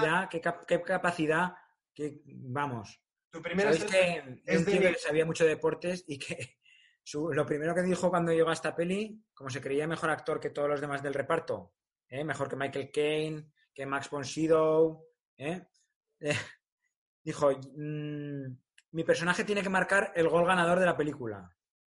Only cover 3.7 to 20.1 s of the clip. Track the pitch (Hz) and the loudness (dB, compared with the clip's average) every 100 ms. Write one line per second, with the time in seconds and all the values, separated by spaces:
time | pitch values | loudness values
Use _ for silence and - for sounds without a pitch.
3.7 | 160 208 190 180 170 135 123 - 185 170 | 2 2 4 4 0 -8 -14 0 2 4
4.7 | 185 180 165 160 156 160 160 165 151 160 | 4 4 2 0 2 2 4 2 4 0
5.7 | 151 175 180 - 139 - - 120 _ _ | -2 -4 -6 -8 -10 -8 -10 -10 _ _
6.7 | _ _ _ - 147 165 143 143 147 156 | _ _ _ -10 -6 -2 0 0 -2 0
7.7 | 185 180 175 180 180 170 165 160 160 156 | 0 0 2 2 2 4 4 4 2 -2
8.7 | 156 175 190 214 - _ _ 135 127 135 | -2 0 -2 -4 -10 _ _ -10 -8 -2
9.7 | 139 156 156 160 151 - 151 - - 147 | -2 0 -2 0 -2 -2 -4 -4 -2 0
10.7 | 143 143 139 143 139 135 165 - 110 92 | 0 -2 -4 -2 -4 0 -2 -2 -6 -8
11.7 | _ _ _ _ 127 156 139 139 131 139 | _ _ _ _ -8 -4 -4 -4 -4 -4
12.7 | 139 123 - 147 156 156 156 156 _ _ | -4 -4 -2 0 0 -4 -6 -12 _ _
13.7 | - 135 139 - 143 135 - 156 160 156 | -12 -6 -6 -4 -6 -6 -2 4 4 6
14.7 | 156 160 160 - _ _ _ 139 180 175 | 4 2 0 -16 _ _ _ -8 -8 -12
15.7 | _ _ _ _ _ 147 147 - - _ | _ _ _ _ _ -4 -2 -4 -14 _
16.7 | _ _ _ _ _ 160 151 143 135 131 | _ _ _ _ _ -10 2 2 2 -4
17.7 | 147 151 151 151 147 147 143 131 127 _ | -10 -8 -6 -6 -8 -8 -8 -10 -12 _
18.7 | _ _ 160 165 165 165 175 202 202 190 | _ _ -4 0 2 2 0 0 -2 0
19.7 | 185 180 196 - | 0 4 2 2